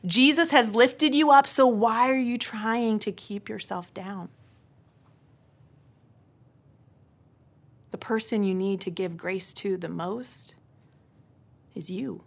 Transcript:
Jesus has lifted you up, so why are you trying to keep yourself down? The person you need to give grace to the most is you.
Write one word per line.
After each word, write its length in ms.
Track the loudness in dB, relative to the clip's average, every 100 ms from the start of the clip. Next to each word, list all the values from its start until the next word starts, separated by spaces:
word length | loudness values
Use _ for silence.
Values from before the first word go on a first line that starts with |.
| 0
Jesus 460 | 4 6 6 4
has 220 | 6 4
lifted 400 | 4 4 4 0
you 160 | 2 6
up, 160 | 6 6
so 220 | 4 4
why 420 | 4 0 2 0
are 60 | 0
you 220 | -2 -4
trying 640 | -6 -6 -4 -2 0 -2
to 120 | -4
keep 380 | -10 -10 -12 -10
yourself 440 | -12 -8 -10 -10
down? 360 | -14 -12 -12 -14 _ _ _ _ _ _ _ _ _ _ _ _ _ -20 _ _ _ _ _ _ _ _ _ _ _ _ _ _ _ _ _ _ _ _ _ _
The 60 | -14
person 460 | -4 -4 -2 -2
you 120 | 0 0
need 260 | -2 -4
to 100 | -6
give 260 | -6 -8 -6
grace 360 | -8 -6 -8 -8
to 220 | -6 -4
the 120 | -6
most 680 | -8 -8 -8 -10 -16 -18 _ _ _ _ _ _ _ _ _ _ _ _ -14
is 140 | -10
you. 340 | -8 -8 -10